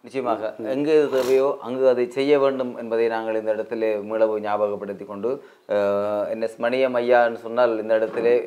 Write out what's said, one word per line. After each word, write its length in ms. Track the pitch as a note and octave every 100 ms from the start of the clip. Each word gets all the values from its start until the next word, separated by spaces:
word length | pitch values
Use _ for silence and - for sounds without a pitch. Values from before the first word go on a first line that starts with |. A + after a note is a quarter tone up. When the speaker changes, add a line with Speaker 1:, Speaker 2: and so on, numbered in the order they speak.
Speaker 1:
நிச்சயமாக 500 | A#2+ B2+ B2 G#2+ G#2+ -
Speaker 2:
ம். 80 | A#2
Speaker 1:
எங்கு 260 | C3+ D3
எது 180 | D#3 C#3
தேவையோ 480 | C3 B2 C3 C3+ -
அங்கு 260 | A2+ C3 C3
அதை 180 | B2 B2
செய்ய 300 | C3+ C#3 C#3+
வேண்டும் 380 | C#3 C3 B2+ A#2+
என்பதை 300 | A#2 A2+ A#2
நாங்கள் 280 | A2+ A2+ A2
இந்த 160 | A2
இடத்திலே 460 | G#2+ G#2+ A#2 A2 G#2
மீளவும் 420 | G#2 A2 A2 G#2+
ஞாபகப்படுத்தி 680 | G#2 G#2 G#2 G2+ G2+ F#2+ G2+
கொண்டு, 240 | G2+ A2 C#3 - _ -
அஹ், 580 | G#2 G2+ G2+ G#2 G#2 G2+
என் 120 | A2+
எஸ் 180 | A2+ -
மணியம் 340 | A#2 B2+ C3
ஐயா 320 | B2 A#2+ B2 A#2
என்று 140 | A2+
சொன்னால் 400 | A2+ A#2 A#2+ A2
இந்த 160 | G#2+ A2
இடத்திலே 400 | A2 A#2+ A#2 A#2+